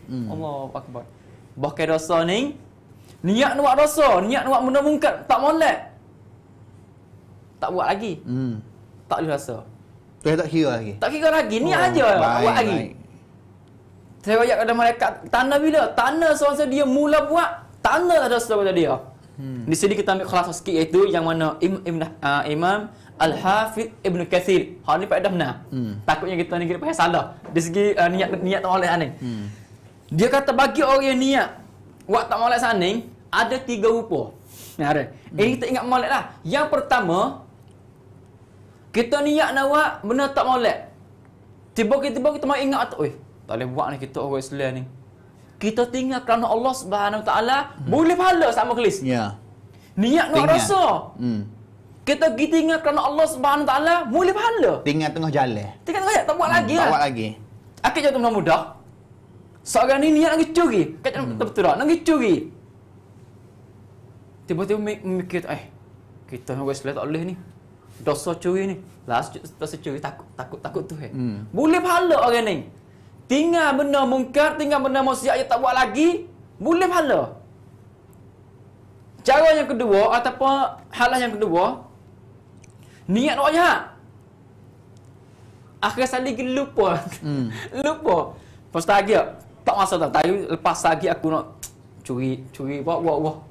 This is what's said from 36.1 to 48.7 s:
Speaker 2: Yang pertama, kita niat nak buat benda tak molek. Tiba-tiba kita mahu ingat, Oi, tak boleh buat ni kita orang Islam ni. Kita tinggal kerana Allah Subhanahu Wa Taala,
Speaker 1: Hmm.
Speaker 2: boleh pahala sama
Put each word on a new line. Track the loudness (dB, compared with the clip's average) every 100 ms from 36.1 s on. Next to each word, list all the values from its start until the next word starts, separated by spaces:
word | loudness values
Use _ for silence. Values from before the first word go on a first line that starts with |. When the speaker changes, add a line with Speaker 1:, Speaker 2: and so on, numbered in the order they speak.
| -2 -4 -12
Speaker 2:
Yang | -4 -2 0
pertama, | -2 2 0 2 0 0 -4 -18 -20 -20 -20 -20 -20 -20 -20 -20 -20 -20 -20 -20 -20 -4
kita | -2 0 0
niat | 2 2 2
nak | 0 2
buat | 2 2 -2
benda | -2 0 0
tak | 0 2
molek. | 2 2 -2 -10 -20 -20 -20 -20 -20 -20 -20 -10
Tiba-tiba | -2 2 2 0 0 -2
kita | 0 -2
mahu | 0
ingat, | 0 0 -4
Oi, | -4 -4 -6 -20 -20
tak | -10
boleh | -8 -6
buat | -4 -6
ni | -6
kita | -10 -8
orang | -4 -4
Islam | -6 -6 -6
ni. | -6 -12 -18 -20 -20 -20 -20 -20 -6
Kita | -4 -2 -2
tinggal | -2 -4 -4
kerana | 0 0 0
Allah | 0 0
Subhanahu | -4 -4 -2 -2 -2
Wa | -2
Taala, | 0 0 -2 -4
Speaker 1:
Hmm. | -8 -2
Speaker 2:
boleh | 2 4
pahala | 4 4 4 4
sama | 2 0